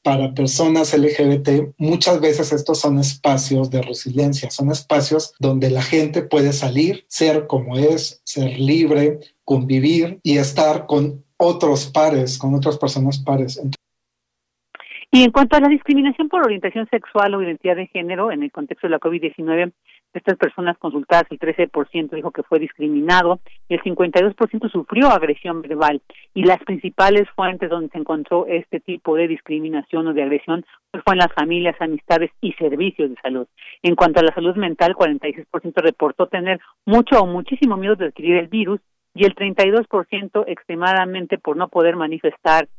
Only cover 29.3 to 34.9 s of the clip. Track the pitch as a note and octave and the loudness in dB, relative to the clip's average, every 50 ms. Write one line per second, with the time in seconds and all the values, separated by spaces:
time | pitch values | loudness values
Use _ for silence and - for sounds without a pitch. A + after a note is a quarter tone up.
29.3 | E3 D#3+ _ - D#3 D#3 D#3 D#3+ D#3 D3 D3 _ - D#3+ D#3+ E3 D#3 D3 C#3+ C#3 | -2 -6 _ -8 -6 -6 -6 -6 -6 -8 -8 _ -6 -4 -4 -2 -2 -2 -2 0
30.3 | D3 C#3+ - - E3 F3 E3+ _ _ _ _ _ - F3 - - F#3+ F#3 F3 E3+ | -2 -4 -2 -4 -6 -6 -6 _ _ _ _ _ -16 -4 0 0 2 4 2 2
31.3 | - - D3 D#3+ E3+ F3 F3 E3+ D#3 - F3 D#3+ D#3 D3 - _ F3 E3 E3+ D#3+ | 2 -2 -2 -2 -2 0 -2 -2 -2 -4 -6 -6 -6 -8 -2 _ 0 0 0 -2
32.3 | _ _ - F#3+ - - E3+ D3+ C#3 C#3+ F#3 G3 - - D#3 C#3 B2+ - - C3 | _ _ -8 -8 -6 -2 -4 -2 -2 -2 -2 -4 -2 -4 -4 -4 -4 -8 -8 -6
33.3 | C3 B2+ B2 _ _ _ - - - _ - F3 E3+ - F3+ E3+ D3+ F3 E3 D#3+ | -6 -6 -8 _ _ _ -20 -20 -20 _ -2 -2 2 4 2 4 4 4 4 4
34.3 | - F#3 E3+ F3+ F3+ G3+ G3+ E3+ D#3+ - F3+ E3+ | 2 0 -2 -2 -2 0 -4 -4 0 0 0 0